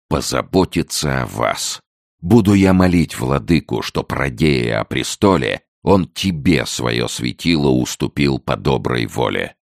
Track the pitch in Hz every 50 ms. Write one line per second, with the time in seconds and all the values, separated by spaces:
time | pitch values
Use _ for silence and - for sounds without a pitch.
0 | _ - - 71 64 - - 64 53 - - 92 92 - - 87 78 - - -
1 | - 76 67 65 64 52 50 52 58 52 50 - - - - - _ _ _ _
2 | _ _ _ _ - 87 110 120 101 95 104 98 95 92 92 92 92 92 85 87
3 | 80 - - - 57 64 71 69 57 53 85 78 - - - 57 - - - -
4 | - - - 64 67 69 62 55 80 78 71 64 60 58 55 53 55 - - 64
5 | 65 - - - - 101 95 78 65 55 50 - _ _ _ _ - - 95 101
6 | 87 - - - - 95 90 76 67 - 85 67 58 - - - 62 60 57 58
7 | 58 57 - - 58 62 53 - - 82 85 78 71 69 64 64 64 - - -
8 | - 58 - - 71 69 67 64 - - 64 52 50 - 67 60 50 - 62 60
9 | 58 53 - - 62 52 50 50 50 50 - _ _ _ _ _